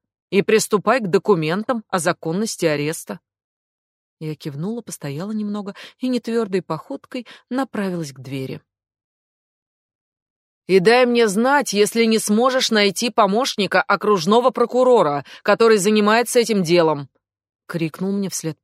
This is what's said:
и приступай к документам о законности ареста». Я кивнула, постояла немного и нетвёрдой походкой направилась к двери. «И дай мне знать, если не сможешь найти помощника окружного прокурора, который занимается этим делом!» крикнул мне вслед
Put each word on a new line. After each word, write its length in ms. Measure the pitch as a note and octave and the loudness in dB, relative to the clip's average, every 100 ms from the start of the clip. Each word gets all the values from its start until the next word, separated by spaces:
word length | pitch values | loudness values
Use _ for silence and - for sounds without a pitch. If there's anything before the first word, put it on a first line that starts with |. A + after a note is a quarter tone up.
| _ _ _ | _ _ _
и 100 | F#3+ | -2
приступай 580 | F#3+ A3 - G#3 G3+ B3+ | 2 2 2 0 2 0
к 80 | G3+ | 2
документам 760 | F3+ - F#3 D#3 F3+ G#3+ A#3+ - | 0 2 0 0 -4 -4 -6 -4
о 120 | F#3 | -4
законности 680 | D#3 D#3+ E3 F3 A3 - E3 | -2 -4 -4 -4 -4 -2 -2
ареста». 540 | D3 D3 E3+ - G3 _ _ _ _ _ _ _ _ _ - | 0 -4 -8 -10 -16 _ _ _ _ _ _ _ _ _ -14
Я 160 | D#3 D3+ | -12 -10
кивнула, 460 | E3 C#3 F3 A#3 | -10 -8 -8 -8
постояла 500 | A3+ - D3 C#3+ G3 | -10 -12 -10 -8 -6
немного 440 | A3 G#3 G#3 G3+ G3 - - | -6 -6 -6 -10 -14 -18 -8
и 100 | B3+ | -4
нетвёрдой 540 | B3 A3+ A3+ A3 F#3 | -4 -2 -4 -2 -4
походкой 640 | - D#3 - C#4 - C4 A#3 - - | -4 -8 -8 -16 -12 -14 -14 -18 -8
направилась 640 | B3+ C4 G#3 G3 F3+ D3+ | -6 -6 -4 -6 -6 -8
к 60 | C3 | -12
двери. 420 | B2+ C3+ C3 D3+ _ _ _ _ _ _ _ _ _ _ _ _ _ _ _ _ _ _ _ _ - | -12 -10 -10 -12 _ _ _ _ _ _ _ _ _ _ _ _ _ _ _ _ _ _ _ _ 0
«И 140 | F#3 | 2
дай 260 | F3+ B3 B3+ | 4 4 4
мне 220 | A#3+ A3+ | 2 2
знать, 460 | F#3+ B3 C#4+ B3 | 2 2 2 0
если 320 | G3+ G3+ A#3 A3+ | 0 0 2 2
не 140 | A3 | 2
сможешь 520 | - G#3+ B3+ C4 - | 2 2 2 2 0
найти 380 | A3 G#3 F3 A#3+ | 2 2 0 -2
помощника 720 | A#3 G3+ G3+ C4+ - F#3 F#3+ | 2 2 2 -2 -2 0 0
окружного 720 | - G3 G3 G3+ D#3 A3+ B3 | 0 0 0 0 2 2 2
прокурора, 720 | A#3+ A#3+ A#3+ B3+ A#3+ D3+ C#3+ - - | 0 -2 2 4 4 2 -2 -8 -6
который 360 | - G3+ A3+ A3 | 0 4 4 4
занимается 640 | F#3 G#3+ G#3 A3 A#3+ B3 | 2 2 4 2 2 0
этим 240 | A3+ G#3 | 2 0
делом!» 460 | D#3+ F3 D#3+ D3 C#3 _ _ _ _ _ - | 2 4 4 0 -8 _ _ _ _ _ -10
крикнул 480 | E3+ D#3+ - F#3+ | -6 -6 -4 -4
мне 160 | G3 G3 | -4 -4
вслед 280 | - D#3+ D3+ | -6 -8 -10